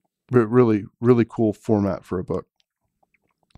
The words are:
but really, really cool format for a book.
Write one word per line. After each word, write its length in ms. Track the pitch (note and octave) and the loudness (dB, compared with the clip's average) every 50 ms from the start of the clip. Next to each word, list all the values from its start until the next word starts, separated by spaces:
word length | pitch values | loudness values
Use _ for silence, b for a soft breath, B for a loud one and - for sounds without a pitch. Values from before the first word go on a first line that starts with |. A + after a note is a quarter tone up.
| _ _ _ _ _ _ | _ _ _ _ _ _
but 180 | B2+ B2 A2+ | 0 0 0
really, 380 | G#2+ A#2+ B2+ B2 A2+ G#2+ G2+ G2+ - _ _ | 2 2 2 2 2 0 -2 -4 -10 _ _
really 260 | A#2 A#2+ B2+ A#2 A2+ | 0 2 2 2 2
cool 260 | - - - A2+ G#2+ G2 | -2 -2 -2 -2 -2 -2
format 500 | - - - A2 G#2 G2+ G2 F2 - - | -4 -4 -2 -2 0 0 -2 -4 -6 -8
for 160 | - F#2 F#2 | -10 -8 -8
a 40 | E2+ | -8
book. 240 | - F#2 E2+ - _ _ _ _ _ _ _ _ _ _ _ _ _ _ _ _ _ _ _ _ _ _ | -8 -10 -10 -10 _ _ _ _ _ _ _ _ _ _ _ _ _ _ _ _ _ _ _ _ _ _